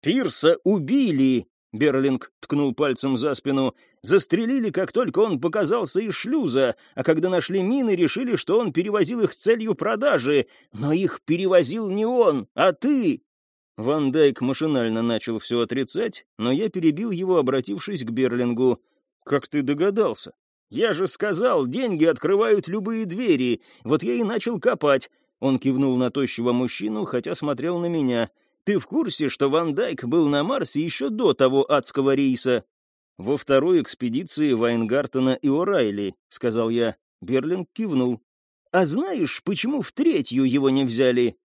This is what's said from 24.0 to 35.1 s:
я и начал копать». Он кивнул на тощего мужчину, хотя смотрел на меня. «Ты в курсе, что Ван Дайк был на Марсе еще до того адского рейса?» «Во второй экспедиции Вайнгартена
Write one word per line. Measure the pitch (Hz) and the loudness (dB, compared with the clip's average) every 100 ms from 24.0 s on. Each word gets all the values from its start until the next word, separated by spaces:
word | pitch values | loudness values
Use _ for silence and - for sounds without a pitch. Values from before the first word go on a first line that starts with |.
я | - | 0
и | 240 | -2
начал | 214 220 233 233 | 0 -2 -4 -2
копать». | 247 233 147 135 - _ _ _ | -2 0 2 2 0 _ _ _
Он | 135 127 | -2 0
кивнул | 135 131 139 127 | 0 0 2 2
на | 127 | 0
тощего | 135 131 - 120 | 0 -4 -2 0
мужчину, | 123 123 - - 214 | 0 -2 -4 -6 -4
хотя | 190 127 - - | -4 -4 -4 -6
смотрел | 147 131 156 175 | -4 -4 -4 -4
на | 175 | -2
меня. | 165 135 120 113 _ _ _ | -2 0 0 -4 _ _ _
«Ты | - 202 | -2 -2
в | - | -2
курсе, | 269 240 - 143 | -4 -4 -2 -4
что | - 139 | 0 0
Ван | 151 170 143 | 2 0 -2
Дайк | 247 156 120 | -4 -6 -2
был | 160 151 | 0 2
на | 147 | 0
Марсе | 160 269 151 143 | -2 -4 -4 -4
еще | 165 - 269 | -4 -4 -6
до | 220 220 | 0 2
того | 131 131 135 135 | 4 4 4 2
адского | 143 - - 135 139 | 0 0 -2 0 2
рейса?» | 139 127 127 120 - _ _ _ _ - | 2 0 0 -2 -4 _ _ _ _ -12
«Во | 95 143 | -4 -4
второй | - 135 156 180 | 2 2 4 2
экспедиции | 127 - 123 120 175 - 151 | 2 -6 -4 -4 -6 -2 0
Вайнгартена | 117 117 117 110 131 143 | 2 2 0 0 0 0